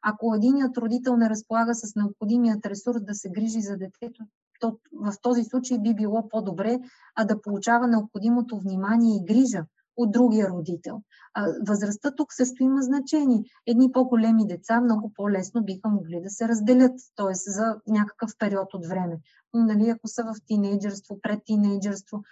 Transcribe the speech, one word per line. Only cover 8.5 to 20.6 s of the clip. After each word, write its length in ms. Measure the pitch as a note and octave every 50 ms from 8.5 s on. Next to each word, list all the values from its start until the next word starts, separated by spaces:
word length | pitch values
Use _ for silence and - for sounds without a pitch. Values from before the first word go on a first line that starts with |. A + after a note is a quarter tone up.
| A3+ G3+
внимание 580 | F#3 F#3+ F#3+ F#3+ F#3+ G3+ A3+ A#3 A#3 A3+ G#3+
и 80 | G3 F3
грижа 400 | E3+ G#3+ B3 C4+ A#3 G#3 F3 D#3 - _ _ _ _ _
от 160 | - A#3+ G#3
другия 360 | G3+ A#3 B3+ A#3 G#3+ A3 G#3 F#3
родител. 520 | F3+ E3+ D#3 F3+ F3 E3+ - - - G#3 - _ _ _ - _ _
А, 120 | G3+ G#3 E3 - - G#3+ G3
възрастта 420 | G#3 G3+ G#3 G3+ G#3 - - C#4+ C#4+
тук 160 | - D4 -
също 300 | - - B3+ B3+ B3 -
има 200 | C4 C4 C4+ C#4
значение. 640 | C4 B3 C#4 C#4+ C4+ - D#4 D4+ C#4+ C4 A#3+ G#3 G#3+ - _ _ _
Едни 260 | A#3 A#3 A#3 C4 B3+
по-големи 540 | - B3+ B3+ B3+ B3 A3+ A3 A3+ A3+ A3 G#3+
деца 340 | F3+ F3 F3 - - A3+ A#3+
много 320 | B3 A#3+ A3 G#3+ G#3 G#3+ -
по-лесно 500 | - G3+ G#3 G3 F#3 F#3 - - A#3+ G#3
биха 240 | F#3+ F#3 F#3 - G#3+
могли 320 | G#3 G3 E3 D#3+ F3 E3+
да 80 | F3 G3
се 180 | - - A#3 A3+
разделят, 440 | A#3 G#3+ G#3 A3+ B3+ B3+ C4 B3+ - - - _ _
т.е. 180 | - G3+ F#3+ F#3+
за 420 | F#3 - G3+ F#3+ G3+ A3 A3+ G#3+ G#3+ _
някакъв 440 | G#3+ G#3+ G#3+ G#3 G#3 - - A3+ A3 - _
период 360 | A3 G3 G3 G3 F#3+ F#3+ -
от 120 | F3+ E3
време. 320 | E3 F#3 F#3 F3+ F3 E3 D#3+ - _ _ _ _ _ -
Нали, 340 | A#3 A3+ A3 A3 G#3 A3 A#3
ако 200 | A3+ A3+ - G#3+
са 160 | - - A3+
в 100 | A3+ G#3+ A3 _
тинейджерство, 720 | - A3 G3+